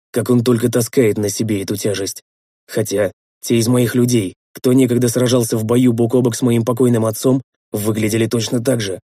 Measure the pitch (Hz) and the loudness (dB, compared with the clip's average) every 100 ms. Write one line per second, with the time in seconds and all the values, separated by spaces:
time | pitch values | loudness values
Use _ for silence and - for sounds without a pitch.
0 | _ 120 110 123 117 117 123 123 117 - | _ -4 0 2 2 2 2 0 0 2
1 | 113 104 104 - 110 101 98 104 110 98 | 2 2 -4 -4 -4 -4 -4 -4 -4 -4
2 | 95 - _ _ _ _ _ 117 107 98 | -6 -10 _ _ _ _ _ -4 -2 -2
3 | 98 - _ _ - 117 110 123 117 120 | -2 -4 _ _ -2 0 2 2 2 2
4 | 123 120 95 - _ - 131 127 127 123 | 2 2 -2 -8 _ -4 2 4 4 2
5 | 120 123 123 127 117 117 110 120 127 117 | 0 0 2 2 0 -2 0 2 2 2
6 | 117 131 123 117 127 117 113 120 127 120 | 2 2 0 0 0 0 0 0 2 2
7 | 110 110 135 135 - _ _ 107 104 110 | 0 -2 0 0 -2 _ _ -6 -4 -2
8 | 107 110 113 120 110 123 123 123 101 90 | 0 0 0 -2 -2 -2 -2 -2 -4 -10